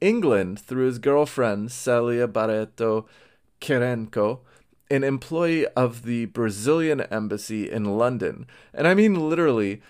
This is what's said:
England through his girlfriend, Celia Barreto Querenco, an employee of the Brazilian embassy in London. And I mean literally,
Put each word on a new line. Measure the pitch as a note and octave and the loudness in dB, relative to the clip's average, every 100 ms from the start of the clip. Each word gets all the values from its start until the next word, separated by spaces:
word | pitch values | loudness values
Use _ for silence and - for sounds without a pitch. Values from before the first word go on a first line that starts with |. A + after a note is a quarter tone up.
England | F#3 A#3 E3 G#2 F#2 G2+ | 0 2 4 2 2 -6
through | - B2+ C3 | -6 -2 0
his | A#2+ | 0
girlfriend, | C#3 C#3+ D3 C#3 A#2+ G#2 A2 | 2 2 2 0 0 0 -6
Celia | B2 - A#2+ A#2+ A#2+ A#2+ | -6 0 0 2 0 0
Barreto | A2+ A2 A2 A2 - A2+ A2 - _ _ _ _ - | 0 0 0 -4 -2 0 0 -4 _ _ _ _ -10
Querenco, | - C3 B2 A#2+ A2 A#2 G#2 B2+ _ _ _ _ - | -2 0 0 -2 -4 -2 0 -2 _ _ _ _ -2
an | C#3 | 0
employee | C3+ C3+ - E3 E3+ E3 C3+ - | 0 -2 -4 -2 0 0 0 0
of | B2 A#2 | 0 -2
the | A#2 A#2+ | -6 -4
Brazilian | A2+ - A2+ G2+ A#2 D#3+ D#3+ C#3+ | -4 -2 -2 -2 0 2 2 -2
embassy | - G#2+ G#2+ G#2 - A2 G2+ | -2 -4 -4 -6 -6 -6 -4
in | A2 G#2 G#2 | -4 -2 0
London. | B2 B2 F2+ - - - - | 0 0 -4 -6 -14 -20 -14
And | - D#3 | -2 2
I | |
mean | F#3+ G#3+ F#3 D#3 | 6 4 4 0
literally, | E3 D#3+ A#2 G2+ G#2 | 2 2 2 0 -4